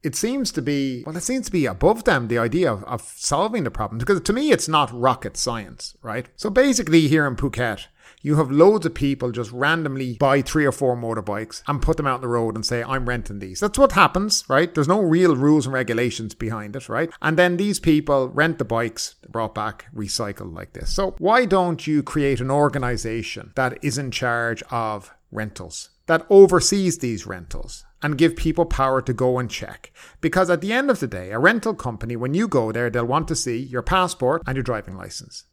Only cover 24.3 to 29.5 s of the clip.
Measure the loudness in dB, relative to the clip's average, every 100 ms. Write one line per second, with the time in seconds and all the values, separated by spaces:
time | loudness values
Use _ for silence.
24.3 | -2 -2 -4 -6 -6 -4 -8 -12 _ _
25.3 | -8 -8 -10 -14 -14 -16 _ -2 0 6
26.3 | 10 10 10 4 2 0 -2 -4 -6 -8
27.3 | -12 -10 -10 -10 -16 -20 _ -4 2 2
28.3 | 4 -2 0 0 2 2 0 -2 0 0
29.3 | 0 -4